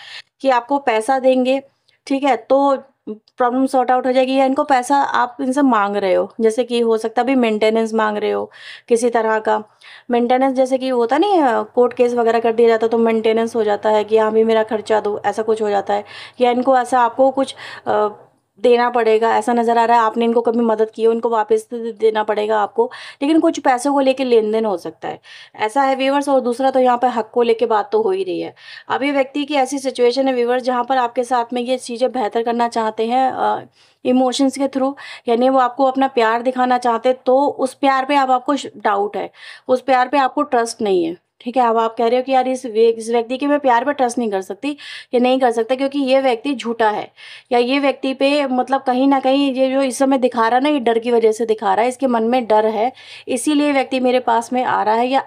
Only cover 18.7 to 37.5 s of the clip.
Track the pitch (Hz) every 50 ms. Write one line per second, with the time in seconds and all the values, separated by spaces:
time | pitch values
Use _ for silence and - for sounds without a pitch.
18.7 | 240 233 240 240 233 240 226 220 220 220 226 220 214 214 220 254 240 240 233 233
19.7 | 233 233 226 226 240 233 226 220 220 233 233 233 233 240 226 240 226 240 233 226
20.7 | 220 214 220 220 - 220 220 226 226 233 233 233 233 220 214 - 220 220 214 -
21.7 | 247 233 226 233 208 202 214 220 214 214 214 214 208 208 208 214 220 214 202 -
22.7 | - - 233 254 - - - - - - 285 285 320 320 330 330 320 302 - 285
23.7 | 254 240 247 285 277 285 269 262 262 269 269 247 233 220 214 214 214 220 226 214
24.7 | 190 165 - 165 - _ - 156 156 - _ - - - - - - - 214 214
25.7 | - 277 277 269 269 254 269 269 277 285 277 285 269 262 226 240 233 - 262 262
26.7 | 262 262 254 247 240 240 254 247 233 233 220 - - 247 240 233 226 226 247 214
27.7 | 220 208 202 208 - 214 220 196 185 190 185 185 170 165 165 165 - _ - -
28.7 | - - - - - 247 269 285 285 277 262 262 - 294 285 277 302 277 254 254
29.7 | 285 269 262 262 240 247 240 240 240 269 269 269 262 247 240 233 247 254 233 254
30.7 | 254 240 240 240 262 254 240 233 240 262 240 - 262 240 240 240 247 247 240 247
31.7 | 262 247 - - 240 226 254 254 226 254 214 202 - 233 233 240 233 240 233 233
32.7 | - 233 220 220 220 - 220 226 247 262 262 254 - - 214 214 214 - - -
33.7 | _ _ _ _ _ _ - 254 254 254 262 254 247 - 277 269 - 269 277 269
34.7 | - 269 262 269 277 - - - - - - 240 233 233 247 262 269 269 247 240
35.7 | 247 - 269 262 254 269 269 262 - 240 226 220 226 240 240 262 254 254 254 247
36.7 | 247 247 247 240 226 220 226 254 254 254 - 254 247 269 285 285